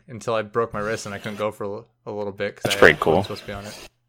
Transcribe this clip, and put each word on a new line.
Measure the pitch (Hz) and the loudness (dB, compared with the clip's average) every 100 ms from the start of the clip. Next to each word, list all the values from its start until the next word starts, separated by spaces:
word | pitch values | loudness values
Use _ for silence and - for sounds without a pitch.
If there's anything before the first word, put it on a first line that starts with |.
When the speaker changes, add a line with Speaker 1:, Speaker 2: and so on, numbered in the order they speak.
| - | -16
Speaker 1:
until | 117 123 | -10 -4
I | 110 | -2
broke | 104 117 117 | -2 -2 -2
my | 107 | -2
wrist | 104 110 104 | -4 -4 -6
and | |
I | 101 | -10
couldn't | 110 101 | -8 -4
go | 107 | -4
for | 104 | -4
a, | 101 107 117 _ - | -8 -8 -12 _ -10
a | |
little | 104 101 | -8 -6
bit | 101 104 - | -4 -6 -4
'cause | |
Speaker 2:
That's | - 98 | -2 8
Speaker 1:
I | |
Speaker 2:
pretty | 104 | 8
Speaker 1:
wasn't | - | 8
Speaker 2:
cool. | - 82 | 4 4
Speaker 1:
supposed | 104 104 | 2 -6
to | - | -10
be | |
on | 101 | -12
it. | 101 - - _ | -12 -14 -18 _